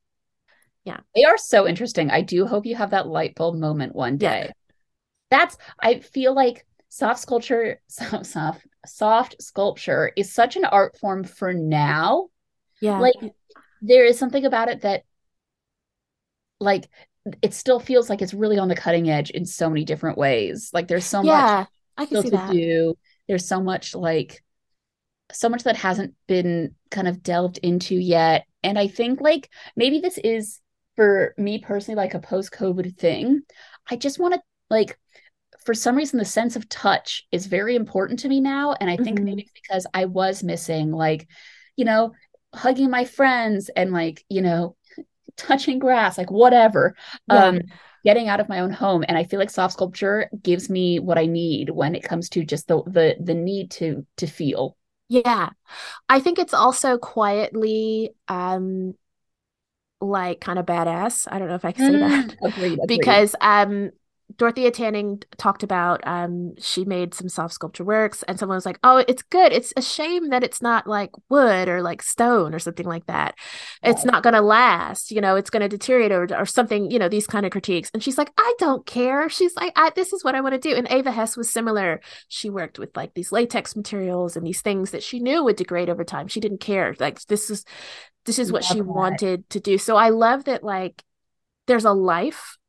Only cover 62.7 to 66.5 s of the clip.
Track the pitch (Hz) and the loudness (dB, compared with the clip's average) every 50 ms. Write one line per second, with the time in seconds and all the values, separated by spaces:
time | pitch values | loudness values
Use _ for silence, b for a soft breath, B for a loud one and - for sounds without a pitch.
62.7 | 165 156 165 202 233 233 233 240 208 202 208 208 - - - 214 208 208 202 202 | -2 -2 0 0 2 2 4 6 6 6 6 4 2 2 4 4 6 4 4 2
63.7 | 202 202 202 185 - _ _ _ _ _ _ - 208 - 233 233 226 262 254 240 | 0 -4 -6 -6 -8 _ _ _ _ _ _ -14 -4 -2 -2 0 0 2 0 0
64.7 | 240 - 233 220 208 208 208 208 202 202 - - - - - 208 196 - 214 196 | 0 0 -4 -4 -4 -4 -4 -6 -6 -8 -12 -16 -14 -4 0 0 0 0 -2 -2
65.7 | 190 180 175 175 175 - - - 175 175 175 175 175 175 175 170 | -2 0 0 0 0 -2 -2 -4 -6 -4 -4 -6 -6 -6 -8 -10